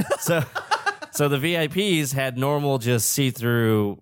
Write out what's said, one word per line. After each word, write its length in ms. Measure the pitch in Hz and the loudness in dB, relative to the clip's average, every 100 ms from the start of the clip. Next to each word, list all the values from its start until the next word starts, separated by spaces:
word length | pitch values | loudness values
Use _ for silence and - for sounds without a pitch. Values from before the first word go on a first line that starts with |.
| 190 - | -2 -2
So, 240 | - 170 127 - - 427 | 0 0 -2 -6 -4 -4
<laughs> 340 | - 403 302 | -2 -6 -6
so 180 | - 147 | -2 0
the 80 | 143 | 0
V 200 | 151 170 | 0 0
I 100 | 156 | -2
Ps 440 | 175 208 170 139 | 0 2 2 0
had 260 | 135 135 123 | -2 -2 -2
normal, 400 | 135 147 143 135 | 0 0 0 0
just 300 | 113 120 - | 2 0 0
see-through, 920 | - 135 120 117 117 113 110 104 95 | 0 0 0 0 2 4 4 2 -2